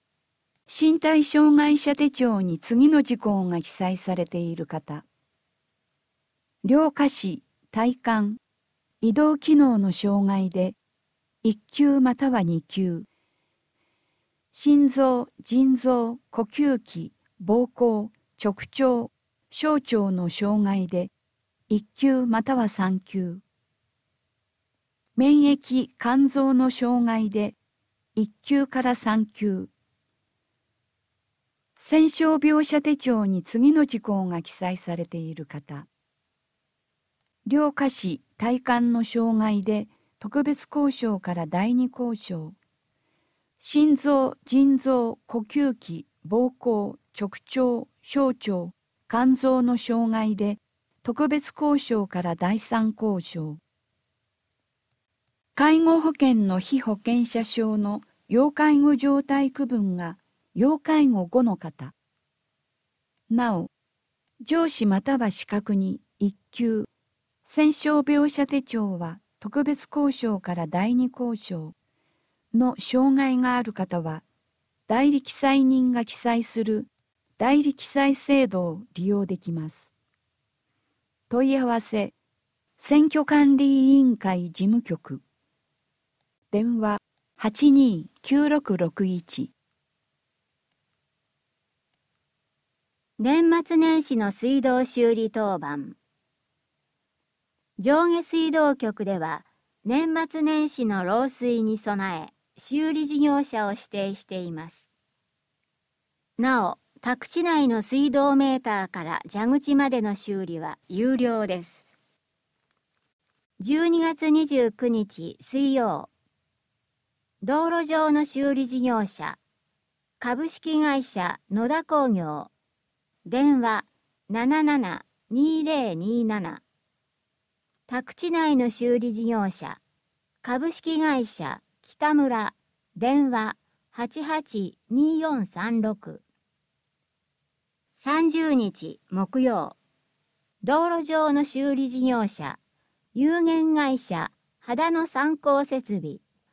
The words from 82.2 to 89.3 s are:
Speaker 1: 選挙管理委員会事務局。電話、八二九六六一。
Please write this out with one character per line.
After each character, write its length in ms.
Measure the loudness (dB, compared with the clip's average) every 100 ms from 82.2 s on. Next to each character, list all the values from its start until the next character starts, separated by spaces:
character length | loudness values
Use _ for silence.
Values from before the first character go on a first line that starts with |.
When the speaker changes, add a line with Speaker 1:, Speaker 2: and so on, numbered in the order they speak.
| _ _ _ _ _ _
Speaker 1:
選 280 | 2 4 4
挙 180 | 2
管 320 | 2 4 6 6
理 380 | 4 4 6 6
委 20 |
員 180 | 6 2
会 360 | -2 -4 -6
事 120 | -2 0
務 140 | 0
局。 400 | 0 -8 -8 -14 _ _ _ _ _ _ _ _ _ _ _ _ -6
電 260 | -2 0 0
話、 200 | -2 -4 _ _ _ -6
八 360 | -6 4 6
二 360 | 8 6 2 -6 _
九 260 | 0 2 2
六 280 | 0 0 -2
六 280 | -2 -2
一。 460 | -2 -4 -8